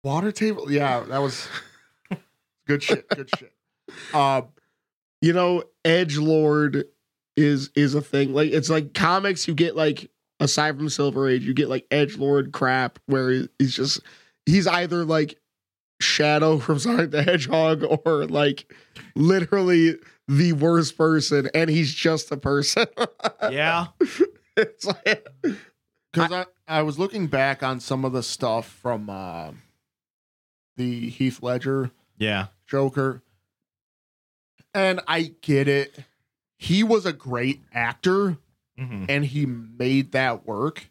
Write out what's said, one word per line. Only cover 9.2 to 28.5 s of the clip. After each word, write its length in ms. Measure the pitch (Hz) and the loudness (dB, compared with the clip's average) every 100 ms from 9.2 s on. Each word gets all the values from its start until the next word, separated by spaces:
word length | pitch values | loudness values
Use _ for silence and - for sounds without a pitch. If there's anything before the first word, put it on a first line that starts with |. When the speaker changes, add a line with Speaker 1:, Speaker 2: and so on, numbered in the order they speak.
| 196 185 - | 0 -4 -4
Speaker 2:
you 60 | |
get, 200 | 151 170 151 | 0 0 2
like, 340 | 156 135 - _ _ _ | -2 -2 -12 _ _ _
aside 360 | 143 - 151 139 | -2 0 -2 -2
from 120 | 151 | -6
Silver 400 | - 143 135 135 | -2 -2 0 2
Age, 140 | 127 | 2
you 100 | 107 | 0
get, 140 | 131 135 | 0 0
like, 200 | 131 _ | -2 _
edgelord 640 | 143 143 - 139 139 135 | 0 0 0 0 0 0
crap 460 | - 131 131 127 - - | -2 0 0 -2 -6 -2
where 240 | 135 127 | 0 2
he, 180 | 127 - _ | 0 -2 _
he's 160 | 135 | -2
just, 260 | - 139 - - - _ _ - | 0 -4 -4 -8 -20 _ _ 2
he's 200 | 190 185 | 2 4
either, 380 | 175 175 175 | 0 0 -2
like, 360 | 160 160 151 - _ _ _ _ _ _ | 0 0 0 -6 _ _ _ _ _ _
Shadow 580 | - - 151 151 160 156 | -2 2 2 4 4 2
from 200 | 123 147 | 0 0
Sonic 320 | 202 233 165 | 2 0 2
the 100 | 147 | 2
Hedgehog 600 | 147 175 131 160 160 156 156 156 | 4 2 2 2 2 2 0 0
or, 220 | 165 151 156 | 2 0 0
like, 440 | 147 147 139 - - _ - - - | 2 2 0 -12 -20 _ -20 -10 2
literally 800 | 160 190 170 202 185 175 165 160 - _ - | 4 4 2 0 4 6 4 2 -12 _ 0
the 260 | 139 175 | 2 4
worst 420 | 151 160 170 147 - | 4 4 4 2 0
person, 500 | 160 156 143 147 131 | 2 2 2 0 0
and 160 | 156 165 | 0 2
he's 220 | 156 147 | 2 0
just 360 | 156 170 160 - | 0 0 0 -4
a 60 | 143 | -6
person. 500 | 139 143 139 - 233 | -2 0 0 0 -2
<laughs> 40 | - 240 _ 214 - 214 | -2 -6 _ -6 -4 -4
Speaker 3:
Yeah. 380 | 135 156 170 175 _ 339 - 392 - _ - | 0 0 0 -4 _ -4 0 -2 -2 _ -2
Speaker 2:
It's 300 | 220 - 202 | -2 -4 -8
like, 400 | - - 208 - - 330 - - _ _ _ _ | -4 -2 -2 -4 -6 -6 -6 -14 _ _ _ _
Speaker 1:
'Cause 180 | 165 165 | -2 0
I, 140 | 180 180 _ - | -2 -8 _ -4
I 140 | 156 | -2
was 160 | 151 143 | -2 -2
looking 280 | 196 214 160 | -6 -4 -2
back 360 | 139 135 135 | 0 0 0
on 160 | 131 127 | -4 -6
some 280 | - 131 131 | -6 -4 -2
of 60 | |
the 100 | 127 | -4
stuff 440 | 117 - 123 | -6 -6 -4